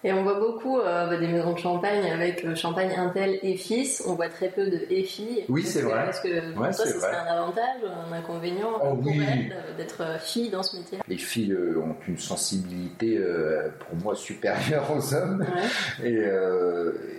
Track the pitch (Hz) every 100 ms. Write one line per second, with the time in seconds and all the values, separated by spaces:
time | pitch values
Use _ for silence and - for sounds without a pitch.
0 | 202 190 190 202 226 226 262 262 190 175
1 | 170 170 165 170 170 175 180 175 202 208
2 | 180 165 175 175 165 160 170 180 185 185
3 | 180 190 196 190 190 185 - 226 269 -
4 | - 170 165 - 185 196 196 170 - 185
5 | 190 - 214 240 180 139 202 147 - 110
6 | - - 185 170 165 160 135 196 226 185
7 | 185 175 170 170 175 185 240 254 208 175
8 | 165 165 170 170 175 180 220 220 139 123
9 | 143 147 143 131 110 98 - 160 165 -
10 | 165 160 - 233 233 185 - 180 175 190
11 | - 92 - 117 101 92 87 80 80 78
12 | - 85 - 92 - 95 90 90 90 -
13 | 113 107 92 85 78 78 76 - - 85
14 | 101 101 - - 101 101 131 151 139 147
15 | - 151 190 190 - 359 240 - - -
16 | 120 113 104 92 92 92 87 87 85 -
17 | -